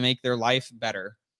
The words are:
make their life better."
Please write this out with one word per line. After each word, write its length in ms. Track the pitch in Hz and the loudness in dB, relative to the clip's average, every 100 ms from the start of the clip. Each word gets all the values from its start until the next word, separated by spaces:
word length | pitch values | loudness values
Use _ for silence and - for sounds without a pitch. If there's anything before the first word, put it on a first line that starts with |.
make 220 | 127 127 | 2 2
their 140 | 127 120 | 0 0
life 340 | 117 131 - | 2 2 0
better." 420 | 117 113 101 95 107 _ _ | -6 -6 -6 -8 -14 _ _